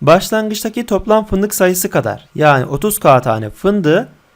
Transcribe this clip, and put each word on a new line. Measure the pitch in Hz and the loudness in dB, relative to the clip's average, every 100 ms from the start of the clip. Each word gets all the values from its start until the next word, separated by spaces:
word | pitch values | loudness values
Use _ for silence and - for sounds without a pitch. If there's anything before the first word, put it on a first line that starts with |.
Başlangıçtaki | 143 180 - 220 214 208 226 240 233 | 2 2 2 -4 -4 -6 -6 -6 -4
toplam | 196 202 214 214 | -4 0 0 0
fındık | 196 208 - | -2 -2 0
sayısı | 185 180 196 | 0 0 -2
kadar, | 160 117 104 - 139 | -2 -2 -6 -10 0
yani | 151 135 123 | 2 2 0
otuz | 139 214 - | -4 -4 0
K | 160 127 | 4 4
tane | 120 110 107 | 2 -2 -6
fındığı | - 190 208 151 175 247 _ _ | -4 -2 0 2 0 -2 _ _